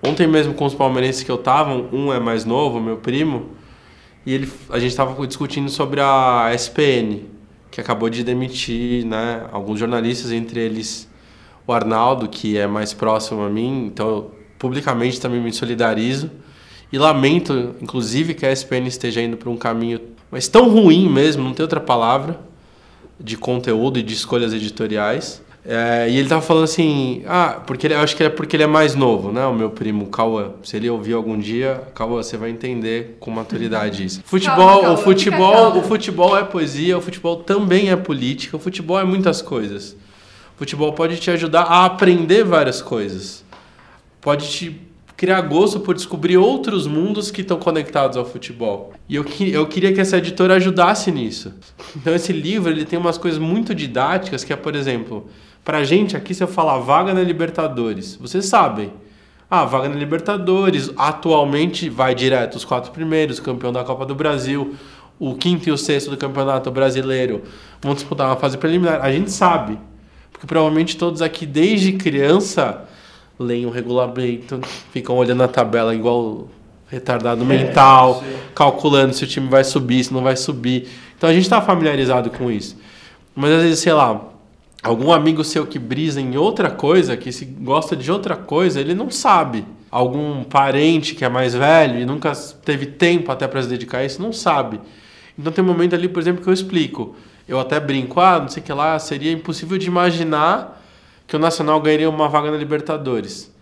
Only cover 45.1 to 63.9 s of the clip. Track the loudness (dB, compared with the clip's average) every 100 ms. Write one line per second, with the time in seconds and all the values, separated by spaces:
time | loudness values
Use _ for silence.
45.1 | -4 2 2 2 4 4 2 -2 -4 -4
46.1 | -4 2 4 4 2 -2 -2 -2 -2 -2
47.1 | -2 -6 -8 -4 -2 0 -2 -2 0 0
48.1 | -2 -6 -10 -14 -6 -6 -6 -10 -20 -8
49.1 | -6 -6 -2 -2 0 0 2 2 2 2
50.1 | 2 0 0 4 6 4 4 4 4 0
51.1 | -2 -4 -8 -14 -18 -20 -20 -18 -6 -2
52.1 | 0 0 -4 -2 -2 -2 -2 -2 -2 -2
53.1 | -2 -4 -2 -2 -2 -2 -4 -4 -2 0
54.1 | -2 -4 -8 -6 -6 -4 -4 -4 -4 -6
55.1 | -12 -14 -20 -20 _ -4 -2 2 2 2
56.1 | -4 -6 -4 -4 0 0 0 2 2 2
57.1 | 0 0 0 -2 -2 -4 -2 -4 -4 -10
58.1 | -14 -6 -4 2 2 2 0 -8 -12 -20
59.1 | _ _ _ _ 0 2 0 -2 -4 -4
60.1 | -4 -2 -4 0 2 2 0 -4 -2 -2
61.1 | 0 2 4 4 2 0 -2 -8 0 0
62.1 | 2 2 2 0 -6 -4 -4 -4 -8 -2
63.1 | 0 0 -2 -6 -6 -4 -4 -4